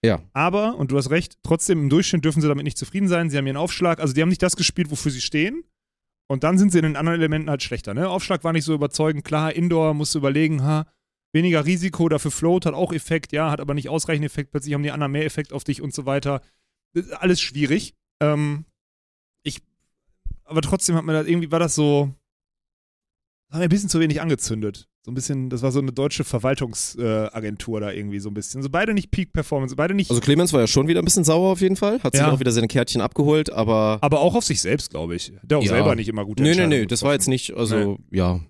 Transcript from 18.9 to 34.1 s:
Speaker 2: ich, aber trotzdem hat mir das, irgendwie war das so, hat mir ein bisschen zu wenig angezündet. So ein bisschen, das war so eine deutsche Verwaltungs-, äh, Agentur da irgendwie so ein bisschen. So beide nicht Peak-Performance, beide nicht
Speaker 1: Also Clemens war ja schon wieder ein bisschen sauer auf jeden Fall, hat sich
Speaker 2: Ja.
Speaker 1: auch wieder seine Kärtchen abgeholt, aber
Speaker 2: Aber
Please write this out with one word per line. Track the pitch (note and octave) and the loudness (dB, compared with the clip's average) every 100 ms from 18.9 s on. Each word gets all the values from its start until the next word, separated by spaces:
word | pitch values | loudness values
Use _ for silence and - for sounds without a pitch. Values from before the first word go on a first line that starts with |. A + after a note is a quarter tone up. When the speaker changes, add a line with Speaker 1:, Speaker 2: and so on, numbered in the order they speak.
| _ _ _ _ _ | _ _ _ _ _
Speaker 2:
ich, | - - _ _ _ _ _ _ - - _ | -12 -12 _ _ _ _ _ _ -12 -12 _
aber | D#3 | -2
trotzdem | D3 F#3 - E3+ | 0 -2 0 0
hat | D#3 | 0
mir | |
das, | D#3 D#3+ | -2 0
irgendwie | E3+ E3 | 0 0
war | D#3+ | 0
das | E3 D3+ | 0 2
so, | D3 C#3+ C#3+ C3+ _ _ _ _ _ _ _ _ _ _ _ _ _ | 2 4 0 -6 _ _ _ _ _ _ _ _ _ _ _ _ _
hat | D#3 | -2
mir | F3 | 2
ein | |
bisschen | G3+ G3+ | 2 2
zu | E3 | 0
wenig | D#3+ D3+ | 2 0
angezündet. | D#3+ C#3 - A2 G#2+ G2+ - _ - | 0 -2 -2 -4 -6 -8 -18 _ -10
So | |
ein | |
bisschen, | B2+ B2+ C#3 C3 | -8 -4 -4 -4
das | B2 | -2
war | C3 | 0
so | C3 | 0
eine | C3+ | -2
deutsche | B2+ C#3+ - | -2 -2 -2
Verwaltungs-, | D#3 A#2+ A2+ C3+ B2+ G#2+ - - | -4 -2 -2 -2 -4 -6 -8 -4
äh, | A#2 A2 G#2+ | -2 0 -2
Agentur | A2+ G#2+ G#2 - A2 | -6 -8 -8 -6 -6
da | G#2 | -6
irgendwie | F#2+ G2+ G2+ | -6 -8 -8
so | G2+ | -8
ein | |
bisschen. | G#2 G2+ C3 | -8 -10 -8
So | C3+ | -4
beide | D#3+ A3 G#3 | -2 0 0
nicht | - | -2
Peak-Performance, | - F#3 - D3 D3 C3 C3 | -4 -2 -4 -2 -2 -2 -2
beide | D#3+ | 0
nicht | G3 F#3+ | 0 2
Speaker 1:
Also | A#2+ | 2
Clemens | C3 D3 F3 | 4 4 4
war | D3+ | 4
ja | A2+ | 4
schon | - C#3+ | 4 4
wieder | E3+ | 2
ein | E3+ | 2
bisschen | F#3+ | 2
sauer | D#3 D#3+ F#3 | 4 4 4
auf | F#3 | 2
jeden | F#3+ F#3+ | 2 2
Fall, | G3+ A#3 | 0 0
hat | - C#3 | 0 2
sich | D3+ | 4
Speaker 2:
Ja. | |
Speaker 1:
auch | C#3 | 4
wieder | B2+ | 2
seine | A#2 A2+ | 2 2
Kärtchen | C3+ B2 B2 | 0 0 0
abgeholt, | A2 - C#3+ D3+ D3+ | -2 2 2 4 2
aber | - A2 A2 A2 G#2+ | -2 0 2 2 2
Speaker 2:
Aber | D3 | 2